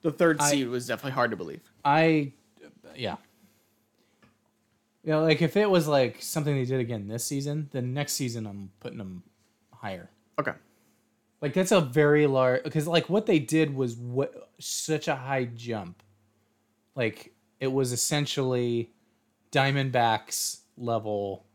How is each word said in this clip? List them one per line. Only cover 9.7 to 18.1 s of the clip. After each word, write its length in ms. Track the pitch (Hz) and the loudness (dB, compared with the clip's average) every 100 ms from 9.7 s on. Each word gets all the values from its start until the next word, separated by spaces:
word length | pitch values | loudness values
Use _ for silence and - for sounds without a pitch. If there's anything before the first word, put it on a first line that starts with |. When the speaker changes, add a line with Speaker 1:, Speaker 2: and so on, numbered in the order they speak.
Speaker 2:
higher. 380 | - 107 92 82 _ _ - | -14 -12 -10 -14 _ _ -6
Speaker 1:
Okay. 140 | 143 - _ _ _ _ _ _ _ _ | -6 -6 _ _ _ _ _ _ _ _
Speaker 2:
Like, 140 | 147 | -4
that's 180 | 156 185 | 0 4
a 80 | 202 | 4
very 460 | 143 127 147 151 147 | 4 4 6 6 6
large, 440 | 135 127 127 - | 4 4 2 0
'cause, 160 | 156 151 | -4 2
like, 220 | 170 - | 0 2
what 160 | 190 | 0
they 140 | 214 170 | 2 2
did 360 | 123 156 156 | 2 2 2
was 220 | 135 127 117 | 0 -4 -4
what, 540 | 120 123 143 - - _ | -6 -2 -2 -4 -20 _
such 500 | - - - 156 160 | -10 -8 -4 -4 -2
a 80 | 139 | -4
high 280 | 127 135 120 | -2 -2 -2
jump. 560 | 117 120 110 87 90 _ _ _ _ _ _ _ _ _ | -6 -8 -6 -8 -16 _ _ _ _ _ _ _ _ _
Like, 400 | - 117 110 - _ _ _ | -4 -4 -4 -18 _ _ _
it 80 | 131 | -2
was 240 | 135 127 | 0 0
essentially 1000 | 120 - | -2 -2